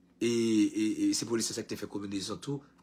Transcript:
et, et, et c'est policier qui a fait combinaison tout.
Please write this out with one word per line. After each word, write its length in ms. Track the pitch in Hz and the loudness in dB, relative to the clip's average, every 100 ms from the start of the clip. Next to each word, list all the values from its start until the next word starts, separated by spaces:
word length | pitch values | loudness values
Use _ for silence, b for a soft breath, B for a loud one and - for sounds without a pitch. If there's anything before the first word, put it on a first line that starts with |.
| _ _ | _ _
et, 40 | 117 | 0
et, 840 | 117 113 107 101 98 110 - 101 | 2 4 6 4 2 0 2 2
et 20 | |
c'est 140 | 101 110 | 0 0
policier 360 | 117 110 - | -2 -2 -4
qui 100 | 110 | -6
a 20 | 104 | -8
fait 100 | 101 | -8
combinaison 520 | 104 101 101 92 98 | -8 -6 -6 -6 -8
tout. 240 | - 143 B B | -6 -8 B B